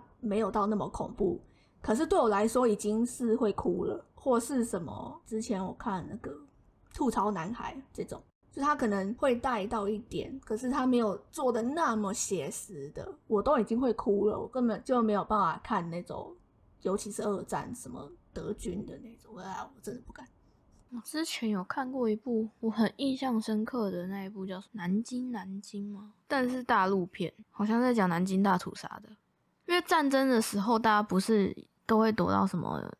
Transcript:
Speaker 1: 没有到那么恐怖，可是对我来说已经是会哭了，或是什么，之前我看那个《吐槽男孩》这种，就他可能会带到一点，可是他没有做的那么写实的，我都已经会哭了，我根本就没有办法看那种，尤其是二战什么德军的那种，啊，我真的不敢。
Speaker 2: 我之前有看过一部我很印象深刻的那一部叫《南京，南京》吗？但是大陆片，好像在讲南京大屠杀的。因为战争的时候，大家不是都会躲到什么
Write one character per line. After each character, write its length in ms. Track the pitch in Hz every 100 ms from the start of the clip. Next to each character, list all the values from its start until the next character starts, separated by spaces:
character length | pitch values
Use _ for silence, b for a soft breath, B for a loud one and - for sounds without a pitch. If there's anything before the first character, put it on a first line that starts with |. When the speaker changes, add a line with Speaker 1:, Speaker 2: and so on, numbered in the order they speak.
| - -
Speaker 1:
没 200 | 226 202
有 100 | 202
到 160 | 214 208
那 100 | 208
么 140 | 139
恐 240 | - -
怖， 260 | - 196 - b b b b
可 120 | -
是 140 | 220 320
对 100 | 381
我 120 | 240
来 180 | 202 220
说 200 | 247 247
已 80 | 208
经 300 | 208 214 240
是 300 | - 240 226
会 180 | 220
哭 320 | - - 185 -
了， 180 | - - -
或 240 | 277 233
是 260 | 233 269 226
什 160 | 190
么， 400 | 160 101 - 311 -
之 140 | 220
前 220 | 233 190
我 100 | 190
看 340 | - 233 185 147
那 60 | -
个 180 | - 302 294 _ _ _ _
《吐 180 | - 269
槽 180 | 220 208
男 240 | 190 165
孩》 220 | 240 - 262 -
这 140 | - 185
种， 180 | - - _ _
就 80 | -
他 120 | 285
可 140 | 294 240
能 260 | 196 196 240
会 200 | 285 240
带 320 | 262 233 202
到 220 | 226 196
一 100 | 214
点， 400 | - 151 - 269 -
可 100 | 220
是 140 | 254
他 180 | 277 254
没 80 | 240
有 220 | 214 180 -
做 220 | - 254
的 100 | 233
那 320 | 233 320 302 220
么 160 | 202
写 360 | - - 185 139
实 400 | - - 160 139
的， 220 | - - - -
我 160 | 214
都 160 | 233 294
已 60 | 202
经 120 | 226
会 140 | 262
哭 380 | - - 202 208
了， 100 | -
我 80 | -
根 180 | 254 240
本 160 | 214 -
就 160 | 247
没 100 | 220
有 140 | 202 -
办 120 | 214
法 220 | 175 170
看 280 | - 208 170
那 120 | 170
种， 300 | - - - 349 _ _ _ _
尤 120 | - 285
其 160 | 208
是 100 | 226
二 200 | 214 196
战 320 | - 165 - 240
什 160 | -
么 180 | - - - _
德 220 | - -
军 320 | 208 220 175 -
的 120 | -
那 140 | 220 -
种， 180 | - 196
啊， 340 | 190 185 - -
我 60 |
真 120 | -
的 80 | 247 -
不 80 |
敢。 120 | - 254 _ _ _ _ _ - 247
Speaker 2:
我 60 |
之 220 | - 311 320
前 240 | - 226
有 140 | 202
看 280 | 185 - 254
过 160 | 262 226
一 80 | 214
部 320 | 262 226 220 -
我 100 | 226
很 240 | 220 214 -
印 200 | 277 262
象 240 | 262 226
深 240 | 220 214 220
刻 240 | 254 202
的 160 | 175 180
那 200 | 196 190
一 40 |
部 160 | 202 190
叫 140 | 185 -
《南 280 | 214 175 202
京， 300 | 240 247 254
南 280 | 220 185 196
京》 320 | - 202 202
吗？ 220 | 202 208 _ -
但 200 | 285 254
是 140 | 254
大 240 | 247 226 190
陆 180 | 196 175
片， 260 | - 165 - -
好 160 | - 208
像 160 | 233
在 100 | 254
讲 160 | 233 185
南 160 | 170
京 200 | 190 190
大 160 | 202 180
屠 160 | - -
杀 120 | - -
的。 80 | 214 214 _ _ _ _ -
因 80 |
为 80 | 349 349
战 200 | 339 277
争 220 | 269 269
的 100 | 233
时 200 | 220 220
候， 180 | 202 226
大 140 | 233
家 100 | 208
不 180 | 208 185
是 460 | 190 214 190 - - _ -
都 100 | 220
会 140 | 220
躲 200 | 220 175
到 140 | 196 196
什 100 | 175
么 240 | - 73 50